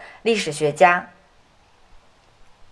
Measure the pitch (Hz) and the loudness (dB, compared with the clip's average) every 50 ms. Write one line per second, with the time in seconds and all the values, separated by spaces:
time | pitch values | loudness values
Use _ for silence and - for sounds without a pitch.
0 | - - - - - 220 233 208 190 165 147 - 151 151 143 147 190 175 175 180 | -14 -20 -18 -8 -4 -2 -2 -2 -2 -6 -6 -2 -2 -2 2 4 4 4 4 2
1 | 190 - - _ _ _ _ _ _ _ _ _ _ _ _ _ _ _ - - | -4 -10 -20 _ _ _ _ _ _ _ _ _ _ _ _ _ _ _ -20 -20
2 | _ _ _ _ _ _ _ _ - - - _ - - | _ _ _ _ _ _ _ _ -20 -20 -20 _ -20 -20